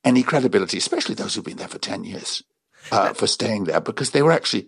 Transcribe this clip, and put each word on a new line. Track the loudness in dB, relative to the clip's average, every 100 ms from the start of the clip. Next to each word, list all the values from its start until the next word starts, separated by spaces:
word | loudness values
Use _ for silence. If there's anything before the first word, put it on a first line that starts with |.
any | 4 4
credibility, | 4 2 4 2 2 -2
especially | -2 -2 -2
those | -4 -4 -6
who've |
been | -8 -10
there | -12
for | -10
ten | -8 -8
years, | -8 -10 -8 -8 -10 _ _ _ -2
uh, | 2 2
for | 0 -2
staying | 0 0 -2 0
there | 0
because | -2 -4 0
they | 4
were | 4
actually | 4 2 -4